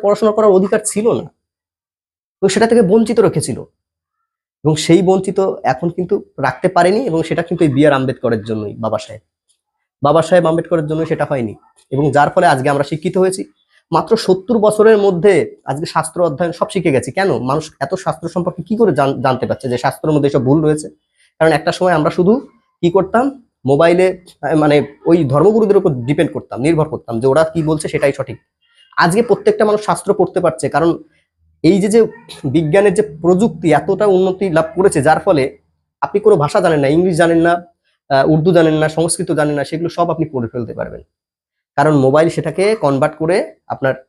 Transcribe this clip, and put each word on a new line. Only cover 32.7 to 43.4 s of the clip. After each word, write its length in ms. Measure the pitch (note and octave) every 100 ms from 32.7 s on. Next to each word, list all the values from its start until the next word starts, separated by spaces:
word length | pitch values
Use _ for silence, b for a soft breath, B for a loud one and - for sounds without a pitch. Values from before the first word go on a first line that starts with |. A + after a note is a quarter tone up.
| G3 G3+
যে 80 | G#3
প্রযুক্তি 720 | D#3+ D#3 E3+ F#3 A#3 - E3+
এতটা 340 | D3 F3+ F#3+ G#3
উন্নতি 440 | F#3 F#3+ F#3 G3
লাভ 140 | D#3+ D#3+
করেছে, 280 | F3 F#3+ F3+
যার 180 | C#3 D#3
ফলে 380 | G3+ D3+ C3+ - _ _ _ _
আপনি 200 | - G3+
কোনো 160 | A3 F3+
ভাষা 240 | D3 G#3
জানেন 200 | F3 D3+
না, 80 | C#3
ইংলিশ 280 | D#3+ F#3 E3
জানেন 220 | E3+ E3
না, 140 | E3+
আহ, 800 | F3 - _ _ _ - C3+ D#3
উর্দু 220 | D#3 E3+
জানেন 220 | E3+ D#3+
না, 140 | D#3 D#3
সংস্কৃত 440 | D#3+ E3 - F3
জানেন 220 | D#3 D3+
না, 100 | D3
সেগুলো 240 | C3+ D#3+ E3+
সব 220 | - E3+
আপনি 160 | D#3+ D#3+
পড়ে 160 | C3 A2+
ফেলতে 260 | B2 A2+
পারবেন। 280 | - A1+ - - _ _ _ _ _ _ -
কারণ 200 | D3+ D3
মোবাইল 320 | C3 D3+ E3
সেটাকে 480 | D#3 D#3 E3 G3+ A3
কনভার্ট 380 | D3 C#3 D3+ -
করে, 380 | D#3+ G3